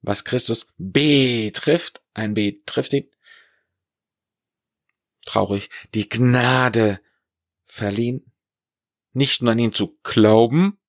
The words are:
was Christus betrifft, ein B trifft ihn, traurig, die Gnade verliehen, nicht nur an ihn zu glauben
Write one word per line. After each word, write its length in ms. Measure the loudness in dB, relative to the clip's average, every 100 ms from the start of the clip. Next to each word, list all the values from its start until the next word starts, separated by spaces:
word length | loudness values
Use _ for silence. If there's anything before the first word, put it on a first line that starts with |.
was 200 | -6 -6
Christus 440 | -4 -2 0 -2 -6 _
betrifft, 1300 | -2 0 4 4 2 0 -4 -4 0 0 -2 -16 _
ein 220 | -10 -4 -2
B 260 | -2 -4 -8
trifft 260 | -6 -4
ihn, 160 | -4 -6 _ _ -20 _ _ _ _ _ _ _ _ _ _ _ _ _ _ _ _ _ _ -6
traurig, 460 | -4 -2 -4 -8 -20 -10 -8
die 120 | -6
Gnade 920 | 0 2 2 2 2 2 2 0 -2 _ _ _ _ _ _
verliehen, 680 | _ -8 -6 -4 -6 -6 _ _ _ _ _ _ _ _ _
nicht 280 | -4 -2 0
nur 120 | 0
an 60 | 0
ihn 140 | 0
zu 240 | 0 -4 _
glauben 760 | -4 4 6 6 6 2 0 -2